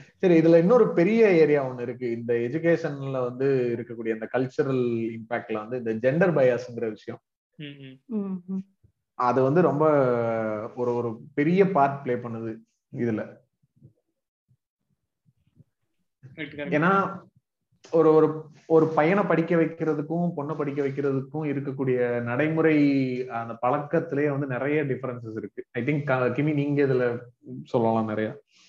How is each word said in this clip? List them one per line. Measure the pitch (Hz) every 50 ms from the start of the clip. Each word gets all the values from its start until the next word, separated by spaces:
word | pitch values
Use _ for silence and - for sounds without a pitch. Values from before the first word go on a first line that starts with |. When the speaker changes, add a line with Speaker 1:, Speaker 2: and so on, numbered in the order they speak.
| 139 - _
Speaker 1:
சரி, | _ - 185 170 160
இதுல | 160 165 170 165
இன்னொரு | 165 185 247 247 214 175 -
பெரிய | 170 170 196 220 226 226 202
ஏரியா | 185 160 156 139 147 143 135
ஒண்ணு | 127 127 123
இருக்கு. | 120 123 120 120 123 117
இந்த | 117 117 120 120 120
எஜுகேஷன்ல | 117 117 123 139 160 160 170 165 160 165 151 143 139 135 135
வந்து | 135 131 127 123 123 123 135 139 135 131 123 120 120
இருக்கக்கூடிய | 120 117 - 117 113 113 113 110
இந்த | 110 110 107 -
கல்ச்சரல் | 123 131 131 - - 147 135 135 127 123 120 117 113 113 113
இம்பாக்ட்ல | 117 113 110 - 117 117 - - 113 107 107 110
வந்து | 127 127
இந்த | 113 113 110
ஜெண்டர் | 110 120 131 139 170 196 185 160
பயாஸ்ங்கிற | 147 135 127 120 113 - - 120 117 117 110
விஷயம். | 107 - - - 107 - _ _ _ _ _ _ _
Speaker 2:
ம், | - 151
ம். | 143 143 139 139 131 131 135 _ - 226
Speaker 3:
ம், | 208 196 196 190 180 175
ம். | 180 190 190 190 _ _ _ _ _ _ _ _ _ _
Speaker 1:
அது | - 123 123 123 131 131
வந்து | 135 147 180
ரொம்ப | 175 143 139 147 156 156 151 143 131 123 120 120 117 113 113 113 110 110 107 107 110 117 -
ஒரு, | 123 123 123 120
ஒரு | 120 120 120 110 - - - -
பெரிய | 147 147 160 175 190 196 180
பார்ட் | 185 143 139 139 135 139 -
ப்ளே | 131 123
பண்ணுது | 113 120 117 113 113 113 113 110 113 - _ _ _ _ _ -
இதுல. | 113 117 117 107 104 110 - - - _ _ _ _ _ _ _ _ - - _ _ _ _ _ _ _ _ _ _ _ _ _ _ _ _ _ _ _ _ _ _ _ _ _ _ _ _ _ _ _ _ _ - - _ _ _ _ _ _ _ _ _ _ _ - 131 -
Speaker 2:
ரைட், | 160 156 143 151
கரெக்ட். | 143 143 143 160
Speaker 1:
ஏன்னா | 147 160 180 196 196 190 - - - - _ _ _ _ _ _ _ _ _ _ _ - -
ஒரு, | - 165 156 160 156
ஒரு, | 156 156 151 151 - - - - - _
ஒரு | - 160 160 156
பையனை | - - 151 151 165 196 208 196
படிக்க | 175 170 160 165 - 175
வைக்கிறதுக்கும் | 165 160 151 165 - 160 156 151 147 147 147 165 170 175 175 -
பொண்ணை | 147 139 147 -
படிக்க | 143 147 143 139 147 139
வைக்கிறதுக்கும் | 139 135 139 139 139 135 135 131 - - 156 156
இருக்கக்கூடிய | 147 139 139 135 139 131 135 135 131 123 123 123 120 120 120 120
நடைமுறை | 120 120 127 151 156 160 160 160 160 156 151 143 143 139 139 131 127 127 123 127 127
அந்த | 117 117 117 117 113 - -
பழக்கத்திலேயே | 123 139 147 147 - - 165 165 - 139 139 147 147
வந்து | 139 135 143
நிறைய | 135 123 120 135 143 147 156 151
டிஃபரன்சஸ் | 135 127 113 131 127 123 120 117 113 110
இருக்கு. | 110 104 98 - - - _ -
I | 123 117
think, | 143 151 147 143
அஹ், | 143 131 127 127 123 113
கிமி | - 143 156 151
நீங்க | 143 143 143 143 143 143
இதுல | 135 131 127 123 120 120 120 - - - _ - - 127 135 143
சொல்லலாம் | - - 127 113 113 113 113 110
நிறைய. | 110 107 107 107 107 135 - - _ _ _ _